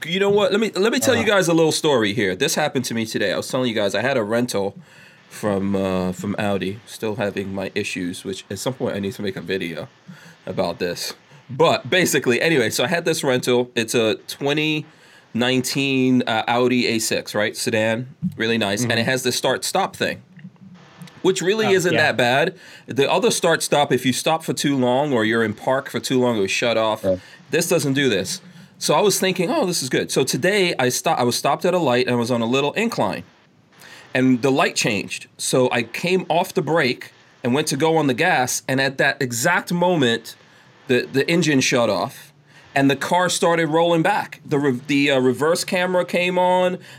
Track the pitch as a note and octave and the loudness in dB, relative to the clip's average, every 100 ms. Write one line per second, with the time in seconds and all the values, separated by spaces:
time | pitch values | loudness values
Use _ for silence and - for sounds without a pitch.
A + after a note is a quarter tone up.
0 | D3+ F#3 G3+ G3+ G3 G#3 A3 F3 G#3+ C4 | -6 0 2 2 2 2 0 0 0 2
1 | C4 A#3 G#3+ G3+ E3 E3 D#3+ - D#3 C3 | 2 2 2 2 4 4 2 2 2 2
2 | G#2+ G#2+ G2 F#2 C#3+ - D3+ C#3 A#2+ A2+ | 2 0 -2 0 -2 0 -2 -2 -4 -4
3 | A2 - G2+ D#2+ - C3+ B2+ A2 G2+ G2 | -4 -2 -2 -2 -2 -2 -2 0 0 0
4 | B2+ C3+ G#2 A#2 B2 G#2 G2 - - - | 0 0 0 0 0 -2 -4 -6 -16 -20
5 | - - - - A2 G2 G2 G2 G2 F#2 | -20 -20 -20 -6 -2 0 0 0 0 0
6 | F#2 F#2 G2+ - G#2 G2+ F#2+ G#2 - - | -2 -4 -6 -4 -2 -2 -4 -8 -14 -10
7 | A2+ G#2 G2+ G2 G2 G2 G2 - G2+ - | -6 -4 -4 -4 -6 -6 -6 -6 -6 -6
8 | F2+ F#2 G2+ F#2+ - G2 - B2+ A#2+ G#2 | -6 -8 -10 -12 -10 -8 -6 -4 -4 -4
9 | G2+ - G2+ - F2 F#2+ F2 D#2+ A#2 - | -6 -6 -6 -8 -6 -6 -6 -8 -12 -16
10 | - - - - - - F#2 E2+ F2+ E2+ | -20 -20 -20 -16 -8 -4 -4 -4 -6 -4
11 | - - _ - - C3+ D#3+ A#2+ A#2+ F3+ | -8 -12 _ -20 -12 0 2 2 0 0
12 | E3+ D3+ B2+ A#2+ E3 D#3+ D3+ - B2+ E3+ | 2 2 2 2 2 2 2 0 -2 -2
13 | E3+ D#3+ D3 B2+ B2+ B2 B2 - A2+ B2+ | -2 -2 0 0 2 0 0 -4 -2 0
14 | A2 G2 - - C#3 D3 D#3 D3+ D3 - | 0 0 -6 -6 -2 0 0 -2 -6 -16
15 | - - _ A2+ B2 B2+ B2+ C#3 C#3 C3+ | -20 -20 _ -2 2 2 0 -2 0 2
16 | B2+ B2+ - A2 - A#2+ B2 B2 G2+ A2+ | 4 2 2 -2 0 2 2 2 2 0
17 | - F#2 - G#2 G#2+ - - A2 A2 A2+ | -2 -2 -2 -2 -2 -2 -2 0 0 -2
18 | B2+ - F3+ - A2 A#2 G2+ G#2 A#2+ A#2 | -6 -8 -8 -2 -2 0 0 0 0 0
19 | A#2 C3 B2+ A#2+ C#3 A2 - F3+ F#3+ - | 0 0 -2 -2 0 -2 -2 -2 -2 -2
20 | F#2 - - - - - - - - - | -4 -4 -12 -20 -20 -20 -20 -20 -20 -20
21 | - - F3+ F#3+ E3+ A3 G#3+ F#3+ F3 D#3+ | -20 -2 0 0 0 0 2 2 2 2
22 | D3+ A2+ A#2+ C3 E3+ - - - - A2+ | 2 2 2 4 2 -2 -14 -20 -6 0
23 | C#3 F3 A3+ - F3 D#3+ - D3 C#3+ C3 | 2 2 2 2 2 2 2 2 2 2
24 | C3+ A#2+ - D#3+ - C3 D3+ C#3 B2 B2 | 0 0 0 -2 -2 -2 0 2 2 2
25 | D3+ B2+ A2 A#2 A2 G#2 - C3 C#3 B2 | 2 2 2 2 0 -2 -2 -2 -2 -8
26 | A2+ B2+ B2 A2+ G2 - B2 A2 A2 G#2+ | -2 2 2 2 0 0 0 2 0 0
27 | G2 F#2 - - - D3 E3+ F3 C#3 C3+ | -2 -4 -6 -20 -4 -2 0 0 0 2
28 | C#3 G2 F#2 - - - - - - D#3 | 2 2 -2 -8 -12 -20 -20 -8 0 2
29 | G3+ F#3+ F#3+ F#3 E3+ - F#3 E3+ B2+ D3 | 2 2 0 0 -2 0 0 -2 -2 -2
30 | F2 - C3+ C3+ F3 G#3 F3+ - B2+ B2 | 0 0 0 0 0 2 2 0 0 0
31 | - D#3 B2 A#2+ C#3 D3 F3+ F3+ D3+ A#2+ | -2 0 0 0 0 0 0 2 2 2
32 | B2+ B2 A#2 A#2+ A2+ C3 C#3+ D#3+ A3+ F#3+ | 2 0 0 -2 0 0 0 -2 -2 -2
33 | G#2 C2+ - _ _ _ _ - - - | -2 -4 -10 _ _ _ _ -20 -20 -20
34 | - B2+ C3 B2+ C3+ C3+ G3+ - C#3 G#2 | -6 0 2 2 2 2 0 0 -2 -2
35 | - - - - - C3+ B2+ A#2+ A#2 - | -4 -10 -14 -10 -2 0 2 0 -4 -6
36 | F3 F#3 F#3 D#3+ F3+ - D3 E3 E3+ G#2 | -2 -2 0 -2 0 -2 0 0 0 -2
37 | - - - _ A#2+ C3 D#3 C3+ D#3+ D#3+ | -10 -20 -20 _ -2 -2 -2 0 2 2
38 | D3 A#2 E3+ D#3+ B2+ - - C3+ C3+ C#3 | 2 0 2 2 0 -4 -4 -2 -2 0
39 | D3 - C3 A#2+ D3 F3+ - F3 F3+ F3 | -2 0 -4 -2 0 0 -2 0 2 2
40 | B2 A2+ - - - - - - - B2 | 2 0 -4 -18 -20 -20 -20 -16 -2 0
41 | - C3+ C#3 E3+ D#3+ C#3 - C3 A2+ F#2+ | 0 -2 0 0 2 2 2 2 2 0
42 | A2 - - _ _ - - C#3 C#3 C#3 | -4 -8 -20 _ _ -20 -6 0 2 0
43 | - F3 F3+ - F3 E3+ E3 D#3+ E3+ E3+ | 0 0 0 0 2 2 2 2 4 4
44 | E3 G#3+ - - - D3 C#3+ B2 - C#3+ | 2 0 -4 -12 -4 0 0 -2 0 2
45 | C#3+ C3+ B2+ B2 D3+ F3 - F#3+ F3+ F3+ | 4 4 2 2 0 0 0 -2 0 0
46 | F3 F3+ F3+ F3+ F3+ F3+ F3+ F#3 - | 0 0 0 2 2 2 2 -2 -8